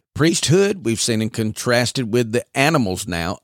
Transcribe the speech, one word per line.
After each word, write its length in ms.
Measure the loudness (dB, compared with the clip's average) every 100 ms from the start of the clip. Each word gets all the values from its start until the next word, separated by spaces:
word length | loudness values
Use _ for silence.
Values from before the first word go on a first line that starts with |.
| _
priesthood. 720 | 0 0 2 2 4 2 0 -4
We've 140 | -2
seen 200 | 0 0
him 80 | -2
contrasted 840 | -2 -4 -4 0 2 2 -2 0
with 220 | 0 0
the 140 | -2 -4 0
animals 500 | 2 2 0 -2 -4
now 320 | -4 -4 -6